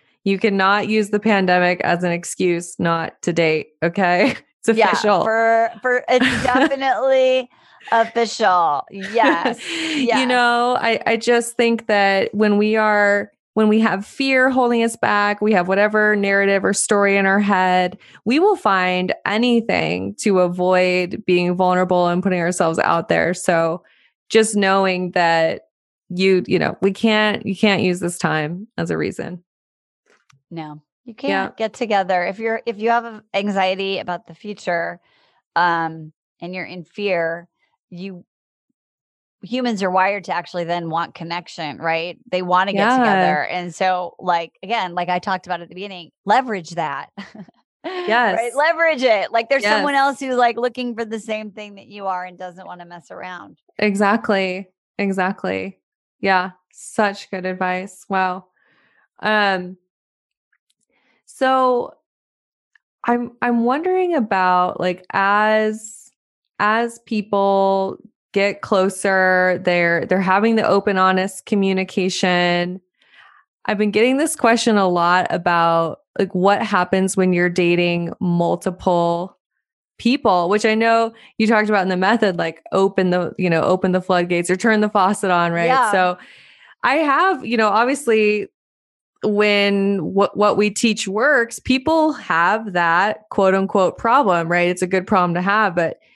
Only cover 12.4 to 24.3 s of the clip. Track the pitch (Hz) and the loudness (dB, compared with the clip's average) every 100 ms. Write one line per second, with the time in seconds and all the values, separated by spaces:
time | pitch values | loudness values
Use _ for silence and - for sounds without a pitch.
12.4 | 214 208 214 220 214 208 208 202 208 _ | 2 4 2 2 2 2 2 2 -2 _
13.4 | _ - 214 214 220 190 202 - 269 262 | _ 0 4 4 4 0 -4 -4 0 2
14.4 | 262 254 240 233 226 226 220 208 202 208 | 2 2 2 2 0 -2 -2 0 0 0
15.4 | 214 208 180 190 208 214 214 208 196 196 | 0 2 2 2 2 2 2 2 2 2
16.4 | 196 196 190 202 - 202 202 196 196 196 | 2 2 0 -2 0 2 2 2 2 2
17.4 | 202 190 185 185 180 180 - - 208 269 | 2 2 2 2 0 -4 -20 -12 -2 2
18.4 | 392 392 220 190 180 180 185 - - 214 | 2 2 2 2 2 0 -2 -4 -2 0
19.4 | 247 233 233 90 160 180 196 202 214 190 | 2 2 2 -2 0 -2 -6 -4 0 2
20.4 | 180 180 180 185 180 180 175 - - 180 | 2 0 0 2 2 0 -2 -6 0 0
21.4 | 175 180 185 180 185 180 175 175 190 180 | 2 0 2 2 2 2 2 0 0 0
22.4 | 170 180 170 165 - 170 170 165 165 180 | -2 0 0 0 0 0 0 0 0 -2
23.4 | - 170 165 180 _ _ _ _ - | 0 0 0 -4 _ _ _ _ 0